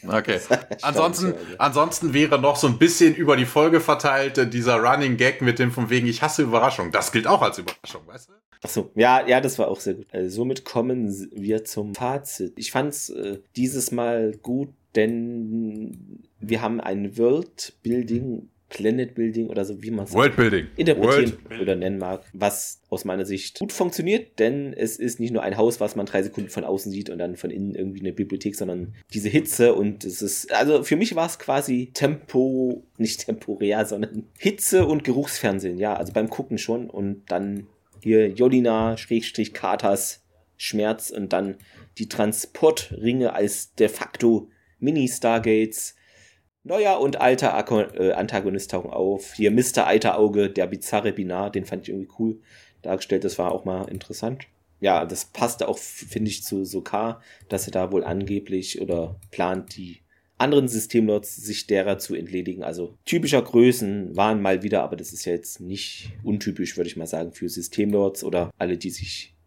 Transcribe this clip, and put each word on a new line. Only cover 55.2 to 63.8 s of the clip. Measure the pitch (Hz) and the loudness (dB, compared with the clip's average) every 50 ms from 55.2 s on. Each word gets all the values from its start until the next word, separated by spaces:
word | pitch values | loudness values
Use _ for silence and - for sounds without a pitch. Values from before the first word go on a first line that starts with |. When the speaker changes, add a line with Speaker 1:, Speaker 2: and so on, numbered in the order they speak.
| - | -10
Speaker 2:
passte | _ - - 127 120 - - - | _ -4 -4 -2 -2 -2 -4 -4
auch, | - 98 | -4 -4
f-, | - - - - - - - | -6 -8 -16 -16 -16 -16 -10
finde | - 113 107 107 | -6 -4 -4 -4
ich, | 107 - - | -4 -6 -8
zu | - 107 98 95 | -6 -4 -4 -4
Sokar, | 90 92 92 - - - 104 110 117 117 113 _ _ - _ - _ | -4 -6 -8 -6 -4 -4 -2 -2 -4 -6 -10 _ _ -20 _ -10 _
dass | 104 95 - | -6 -6 -6
er | - | -2
da | - 92 92 92 | -2 -2 -2 2
wohl | 98 90 - | 0 0 0
angeblich | - 87 98 98 95 101 101 101 - 98 92 92 - - - | 0 -4 -4 -4 -4 -4 -6 -4 -4 -6 -6 -4 -6 -8 -8
oder | 95 90 87 85 82 82 92 - - - | -4 -4 -2 -4 -4 -6 -10 -14 -16 -16
plant, | - - 90 90 92 92 90 - - | -2 -2 0 0 0 -4 -6 -12 -16
die | - 92 87 82 _ _ _ _ _ _ _ _ | -16 -16 -16 -18 _ _ _ _ _ _ _ _
anderen | _ 127 143 147 143 131 | _ 0 4 4 4 4
Systemlords | 123 113 110 - - - 117 110 107 104 104 - - - | 4 -2 -2 -4 2 2 2 4 4 2 0 -2 -6 -14
sich | - - 107 107 - - | -12 -10 -8 -8 -8 -2
derer | - 104 98 95 101 98 95 | 0 2 2 2 2 -2 -2
zu | - - 90 | -4 -8 -8
entledigen. | - 85 87 92 92 87 92 90 92 - | -8 -8 -6 -6 -6 -6 -6 -8 -6 -8
Also | - 82 87 87 - - _ _ | -8 -6 -6 -8 -10 -10 _ _
typischer | - 165 170 160 143 143 127 | -2 0 0 2 4 2 2
Größen | 120 - - 117 120 127 120 123 | 2 6 6 8 8 8 6 4